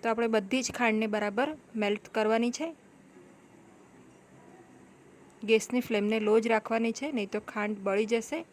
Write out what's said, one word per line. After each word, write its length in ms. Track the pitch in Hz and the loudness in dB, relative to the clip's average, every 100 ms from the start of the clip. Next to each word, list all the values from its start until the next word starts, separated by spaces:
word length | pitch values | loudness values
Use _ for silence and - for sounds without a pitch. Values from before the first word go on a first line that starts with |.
તો 40 | 233 | -2
આપણે 180 | 220 233 220 | 0 2 2
બધી 280 | 196 254 247 | 2 -2 -2
જ 60 | |
ખાંડને 360 | - 240 214 220 208 | 0 0 2 0 -2
બરાબર 340 | 208 202 277 311 - 226 | -2 0 -2 -4 -10 -4
મેલ્ટ 300 | 208 208 - - | -2 -2 -2 0
કરવાની 400 | 214 226 240 240 | 2 2 2 -2
છે. 100 | 320 320 - - - - - - - - - - - - - - - - - - - - - - - - - - 208 | -8 -8 -20 -20 -20 -20 -20 -20 -20 -20 -20 -20 -20 -20 -20 -20 -20 -20 -20 -20 -20 -20 -20 -20 -20 -20 -20 -12 2
ગેસની 340 | 220 - 247 247 | 2 4 -2 0
ફ્લેમને 300 | 214 208 220 | 0 2 0
લો 140 | 214 220 | 4 4
જ 80 | 226 | 4
રાખવાની 420 | 220 - 226 226 226 | 0 0 -2 0 -2
છે, 80 | 285 | -4
નહીં 200 | 269 196 | -4 -4
તો 60 | 214 - | -6 -6
ખાંડ 260 | 214 208 208 196 | -6 -4 -4 -2
બળી 240 | 196 220 | 0 0
જશે 280 | 233 220 311 339 | 0 -2 -8 -8